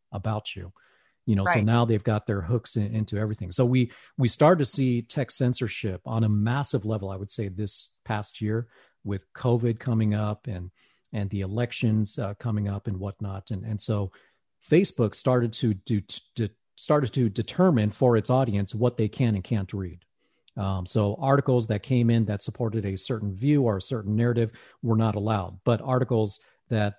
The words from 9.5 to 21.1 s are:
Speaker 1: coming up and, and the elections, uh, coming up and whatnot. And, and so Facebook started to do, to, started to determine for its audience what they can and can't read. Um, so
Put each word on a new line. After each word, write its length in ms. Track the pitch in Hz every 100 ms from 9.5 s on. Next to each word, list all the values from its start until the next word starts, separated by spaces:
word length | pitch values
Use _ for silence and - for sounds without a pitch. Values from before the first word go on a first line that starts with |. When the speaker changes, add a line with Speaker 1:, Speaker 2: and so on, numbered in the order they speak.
| 120 117 113
Speaker 1:
coming 340 | - 113 107
up 320 | 104 107 101 -
and, 240 | 90 90 - _ _ _
and 160 | 107 95
the 100 | 101
elections, 800 | 95 107 120 - 117 107 104 -
uh, 160 | 101
coming 340 | 104 120 107 101
up 180 | 101 -
and 140 | 92
whatnot. 500 | 98 - 104 95 -
And, 140 | 98
and 160 | 110 104
so 320 | - 104 98 - _ _ _ _ -
Facebook 460 | 160 196 - 110 -
started 360 | 131 127 117
to 200 | - 117
do, 260 | 98 - 107 - - - -
to, 120 | 104 - _ -
started 360 | - 151 131
to 140 | 143 117
determine 640 | 98 - - 185 131 107
for 260 | - 127 113
its 140 | -
audience 420 | 127 127 101 98
what 240 | 107 120 -
they 120 | 104
can 260 | - 123
and 80 | 101
can't 300 | - 110 95
read. 320 | 101 90 85 _ _ _ _ _ -
Um, 300 | 98 95 92
so 300 | 113 104